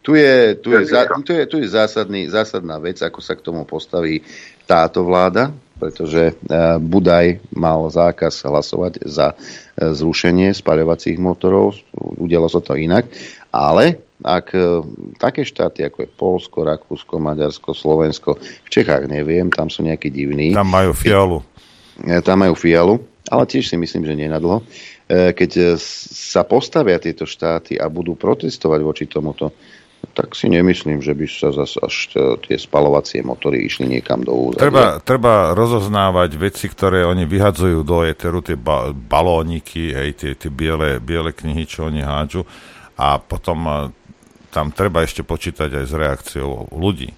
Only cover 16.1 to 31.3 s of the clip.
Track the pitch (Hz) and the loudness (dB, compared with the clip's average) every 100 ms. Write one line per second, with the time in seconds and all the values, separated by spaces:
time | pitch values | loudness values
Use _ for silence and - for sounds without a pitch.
16.1 | - 92 90 - - 78 76 _ 76 - | -4 -2 -2 -4 -4 -2 -4 _ -14 -8
17.1 | 82 76 76 73 - - 73 73 80 78 | -6 -4 -2 -4 -4 -10 -4 0 2 2
18.1 | 76 - 73 - - - - 120 71 67 | 0 -4 -4 -8 -20 -2 2 4 2 0
19.1 | 73 73 85 90 - 80 - 80 80 73 | -4 0 0 0 0 -4 -2 -4 -2 -4
20.1 | 69 69 73 76 101 98 95 95 - 117 | -4 -4 0 2 2 4 4 2 2 2
21.1 | 98 95 82 - _ _ _ _ - - | 4 4 0 -6 _ _ _ _ -12 0
22.1 | 87 85 95 95 80 85 85 87 117 120 | 0 4 4 4 4 4 4 6 2 -2
23.1 | _ - 120 127 135 123 85 82 - 78 | _ -2 0 0 0 -2 -4 -4 -4 -4
24.1 | 76 76 78 85 107 113 - - - _ | -4 -4 -2 0 -2 -4 -20 -20 -20 _
25.1 | 90 90 87 90 95 87 82 - - - | 4 4 4 0 4 2 2 -4 -14 -16
26.1 | - - 95 85 117 - 170 120 85 85 | -16 -2 0 2 2 2 0 2 2 0
27.1 | 78 78 - 82 82 - - 78 80 90 | -6 -10 -4 -2 -2 -4 -4 -4 -4 -6
28.1 | 80 92 120 80 - 80 78 76 76 73 | -4 -2 -2 -4 -8 -2 0 0 -4 -6
29.1 | 78 76 73 78 _ - - _ _ - | -6 -6 -6 -8 _ -20 -20 _ _ -10
30.1 | - - - - 85 90 90 78 76 69 | -4 -6 -2 2 4 4 2 -2 -4 -4
31.1 | 73 76 | -4 -4